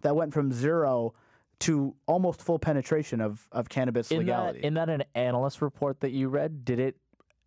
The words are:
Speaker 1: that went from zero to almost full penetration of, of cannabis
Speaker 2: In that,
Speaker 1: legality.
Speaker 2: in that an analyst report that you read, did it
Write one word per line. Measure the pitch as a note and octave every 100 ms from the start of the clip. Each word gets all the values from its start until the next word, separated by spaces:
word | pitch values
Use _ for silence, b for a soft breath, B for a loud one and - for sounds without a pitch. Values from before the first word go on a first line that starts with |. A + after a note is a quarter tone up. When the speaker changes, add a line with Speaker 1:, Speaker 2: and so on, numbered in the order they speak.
Speaker 1:
that | D3 D3+
went | D3+
from | D3+ C#3
zero | A#2+ C#3+ E3 C#3+ B2 A2+ - b b b -
to | - D3+ C#3 - -
almost | F3 F3+ D#3+
full | - D#3+
penetration | E3 C#3+ - D#3 D3 A#2
of, | A2 G#2+ -
of | B2 A#2+
cannabis | C#3 B2+ A#2 A#2
Speaker 2:
In | D#3+ E3+
that, | A#2+
Speaker 1:
legality. | - -
Speaker 2:
in | C#3+ D#3
that | E3
an | D3 - A#2
analyst | B2 B2 C3+ -
report | D3 - C#3+ C3+
that | C3+
you | C3+ C3
read, | C#3+ D#3 D3+ A#2+
did | B2
it | C3 - _ _ _ _